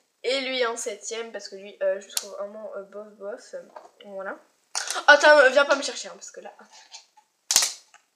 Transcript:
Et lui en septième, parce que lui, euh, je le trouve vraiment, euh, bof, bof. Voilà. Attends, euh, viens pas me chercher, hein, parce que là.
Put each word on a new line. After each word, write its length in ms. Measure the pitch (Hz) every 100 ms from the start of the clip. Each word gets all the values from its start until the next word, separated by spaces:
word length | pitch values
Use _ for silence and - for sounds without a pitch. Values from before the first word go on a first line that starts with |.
| _ _
Et 180 | 226 269
lui 240 | 262 262 233
en 100 | 240
septième, 540 | 233 202 - 226 226
parce 180 | 214 -
que 60 | 196
lui, 200 | 202 -
euh, 180 | 190 196
je 60 | 208
le 60 |
trouve 200 | - 202
vraiment, 400 | - 202 214 208 196
euh, 80 |
bof, 240 | 196 202 214
bof. 420 | 202 196 254 - 180 175 - - _ 208
Voilà. 320 | 196 190 294 _ _ _ - - 359 -
Attends, 300 | 285 302 302
euh, 100 | 262
viens 160 | 262 285
pas 100 | 285
me 60 |
chercher, 260 | 277 294 190
hein, 60 |
parce 180 | 175 -
que 100 | -
là. 120 | 208 - 208 - - - _ _ _ _ - - - - _ _ _